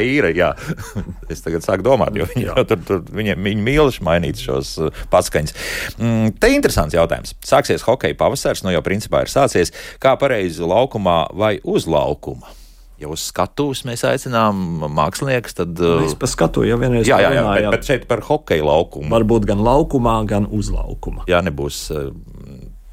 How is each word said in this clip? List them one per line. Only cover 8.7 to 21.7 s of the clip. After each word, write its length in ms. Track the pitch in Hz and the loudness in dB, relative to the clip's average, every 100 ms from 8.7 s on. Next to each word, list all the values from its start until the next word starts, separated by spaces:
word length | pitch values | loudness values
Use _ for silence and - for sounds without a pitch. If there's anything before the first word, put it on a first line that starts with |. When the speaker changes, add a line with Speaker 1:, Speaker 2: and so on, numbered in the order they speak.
Speaker 1:
jau 80 | 85 | 0
principā 400 | - 101 - 69 | 0 -2 0 -2
ir 80 | 64 | 0
sācies. 400 | 131 139 92 85 - - - | 2 2 2 0 -2 -16 0
Kā 200 | 135 127 | 2 4
pareizi, 480 | 139 113 92 80 | 2 0 -2 -2
laukumā 580 | 85 98 107 110 92 85 - | 2 2 2 0 2 2 0
vai 240 | 90 107 101 | 0 0 0
uz 260 | - 202 82 | -2 -2 2
laukuma? 640 | 76 67 73 76 64 - - - - - | 0 0 -4 -8 -12 -16 -20 -20 -20 -20
Ja 140 | - 73 | -16 -12
uz 160 | 80 | -8
skatuves 560 | - - 90 - 143 127 | -6 -2 -2 -2 -4 -4
mēs 220 | 127 120 | -8 -2
aicinām 800 | 131 127 131 117 110 98 87 82 76 | 0 0 0 2 2 2 -2 -2 -2
māksliniekus, 720 | 76 76 - 139 127 - - | 0 0 -2 -2 -2 -4 -6
tad, 160 | 87 | -4
uh, 280 | 82 85 82 | 0 2 4
Speaker 2:
Mēs 120 | 78 | 2
pa 140 | - 131 | -2 -4
skatu 340 | - - 131 | 0 0 2
jau 120 | 107 120 | 2 2
vienreiz 300 | 131 117 113 | 2 2 4
Speaker 1:
Jā, 80 | 104 | 4
jā, 140 | 98 | 4
jā, 80 | 82 | 4
Speaker 2:
parunājām. 300 | 92 101 104 | 2 2 2
Speaker 1:
bet, 100 | - | 0
bet 80 | - | 0
šeit 160 | 123 - | -2 0
par 140 | 113 | -4
hokeja 400 | - 151 - 80 | 0 -2 0 2
laukumu. 460 | 76 78 87 69 76 | 4 2 2 -4 0
Speaker 2:
Varbūt 380 | 113 107 113 101 | 2 4 2 2
gan 140 | 101 | 2
laukumā, 560 | 113 139 160 139 117 113 | 4 4 2 2 2 0
gan 240 | 107 104 101 | 0 0 0
uz 220 | 107 - | -2 -2
laukuma. 540 | - - - - - - | -4 -4 -8 -8 -8 0
Speaker 1:
Jā, 140 | 87 | 2
nebūs, 420 | 90 69 71 | 2 -4 -6